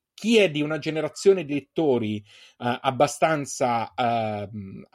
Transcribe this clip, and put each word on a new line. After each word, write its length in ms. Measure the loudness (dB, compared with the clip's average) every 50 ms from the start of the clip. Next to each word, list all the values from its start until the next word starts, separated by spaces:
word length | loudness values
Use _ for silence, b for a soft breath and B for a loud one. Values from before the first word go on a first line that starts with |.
| _ _ _
chi 220 | -6 -2 2 4 4
è 120 | 4 2
di 120 | 2 0 -2
una 160 | -2 -4 -4
generazione 680 | -4 -4 -4 -4 -4 -6 -6 0 4 4 4 4 2
di 100 | -4 -6
lettori, 600 | -6 -6 _ _ 0 2 2 2 2 2 -2 -4
eh, 640 | -6 -8 _ _ -20 -20 -20 _ -6 -4 -2 -2 -2
abbastanza, 1120 | 0 0 2 2 2 2 2 2 0 2 2 0 -4 -6 -4 -2 0 0 0 0 -2 -4 _
ehm, 880 | -2 0 0 0 0 0 -2 -4 -6 -8 -8 -10 -12 -14 -14 -14 -16 -18 _